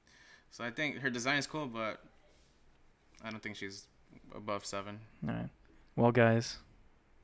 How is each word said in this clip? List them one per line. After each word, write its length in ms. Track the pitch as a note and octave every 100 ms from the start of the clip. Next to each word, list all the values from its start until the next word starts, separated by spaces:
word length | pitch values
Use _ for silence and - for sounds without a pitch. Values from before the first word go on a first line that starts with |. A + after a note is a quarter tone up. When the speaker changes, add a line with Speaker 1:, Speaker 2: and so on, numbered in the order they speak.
| _ - - - -
Speaker 1:
So 120 | -
I 60 | A#2
think 280 | A#2+ D3 B2+
her 100 | C3
design 280 | A#2+ B2 C#3+
is 80 | B2+
cool, 180 | D#3 C#3+
but 360 | A2+ G#2+ - - - - - - _ - - - _ _ -
I 60 | A2
don't 100 | A2
think 120 | G#2+ G2+
she's 300 | G2 G2 - _ - - -
above 320 | G#2+ G#2 G2+ -
seven. 340 | G2+ G2+ G#2+ A2 - -
Speaker 2:
All 60 |
right. 160 | A2+ A#2 - - - - -
Well, 140 | A#2
guys, 460 | A#2+ A2+ A2+ - - - - - - _ -